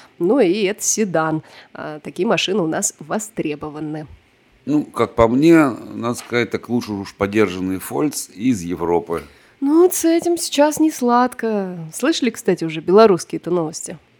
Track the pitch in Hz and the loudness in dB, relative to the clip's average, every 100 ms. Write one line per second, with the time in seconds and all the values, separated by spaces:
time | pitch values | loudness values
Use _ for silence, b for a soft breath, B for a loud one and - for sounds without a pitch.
0 | B - 175 277 196 202 190 214 - - | B -4 2 4 4 2 0 -2 -4 -2
1 | 214 165 160 156 B B B - 156 151 | 0 0 0 -2 B B B -14 -12 -12
2 | 175 151 208 170 - 202 160 156 196 - | -12 -4 0 0 0 -2 0 -2 -4 -8
3 | 147 196 208 - 165 147 151 151 151 156 | -8 -8 -6 -8 -8 -8 -10 -10 -10 -10
4 | 151 - _ _ _ _ - 147 - - | -12 -18 _ _ _ _ -2 -2 -2 -2
5 | 113 - 113 123 160 165 143 110 - 107 | -2 2 4 4 6 6 4 -2 -10 -8
6 | 113 120 - 120 117 104 - 120 107 101 | -6 -6 -4 -2 -2 -4 -4 -4 -4 -6
7 | 98 - 101 104 104 92 95 92 - 135 | -8 -4 0 2 2 0 -4 -4 -4 -2
8 | 151 - - - 120 113 85 85 82 85 | -2 -4 -10 -4 0 0 -2 -4 0 0
9 | - 82 73 b b b 277 311 359 - | 0 -6 -8 b b b 2 4 4 4
10 | 330 339 339 339 - - 294 294 311 - | 0 0 0 -4 -2 2 2 2 0 0
11 | 240 240 254 - 226 214 190 180 160 - | 0 2 2 -2 -4 -4 -4 -8 -12 -4
12 | 269 320 247 - - 180 165 156 160 190 | -2 0 -2 -2 -2 -2 -2 -6 4 6
13 | 220 175 - 160 - 175 156 165 - 175 | 8 6 -2 -8 -4 -2 -2 -6 -12 -14
14 | _ _ | _ _